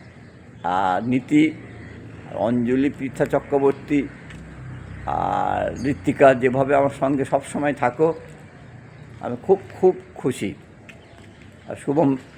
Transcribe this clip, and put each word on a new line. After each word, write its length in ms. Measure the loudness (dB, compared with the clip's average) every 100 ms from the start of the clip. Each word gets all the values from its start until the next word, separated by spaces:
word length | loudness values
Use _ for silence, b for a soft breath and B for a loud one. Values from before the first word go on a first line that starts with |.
| -20 -20 -20 -20 -20 -8
আর 400 | -2 0 2 2
নীতি, 480 | 0 -2 2 4 4 0 -12 -16 -16 -16 -18 -18 -10
অঞ্জলি, 560 | -2 0 2 2 2 2
পৃথা 360 | -2 -6 -2 0
চক্রবর্তী, 800 | 0 0 2 2 2 0 0 -2 -8 -18 -16 -16 -16 -14 -14 -14 -10 -4
আর 840 | -2 0 0 0 -2 -2 -2 -4
ঋত্বিকা, 460 | -2 0 6 8
যেভাবে 420 | 8 4 2 2 2
আমার 200 | 2 0
সঙ্গে 260 | 0 0 0
সব 160 | -2 -2
সময় 200 | -4 -2
থাকো, 400 | 0 0 2 0 0 -8 -18 -20 -20 -20 -20 -20 -20 -20 -10
আমি 160 | -8 -4
খুব, 160 | 0 0 -2 2
খুব 160 | 2 2 -4 -6
খুশি। 380 | -4 -2 -4 -6 -14 -20 -20 -20 -20 -20 -20 -20 -20 -18 -14
আর 80 | -8
শুভম 400 | -2 2 4 2 -4